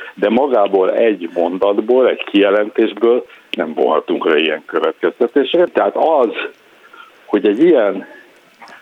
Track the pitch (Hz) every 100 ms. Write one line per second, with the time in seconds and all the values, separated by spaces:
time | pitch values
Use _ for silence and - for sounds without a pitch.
0 | - - 104 117 143 117 101 98 92 110
1 | 117 95 82 87 85 92 98 104 110 127
2 | 113 - - 101 98 104 107 - 110 104
3 | 117 123 - - _ - 78 73 65 76
4 | - 82 - 78 80 78 - 87 80 -
5 | 87 - 120 143 131 170 175 - 101 -
6 | 151 151 113 - - - _ _ - -
7 | - _ - 104 - 113 175 143 101 -
8 | - - - _ _ _ - -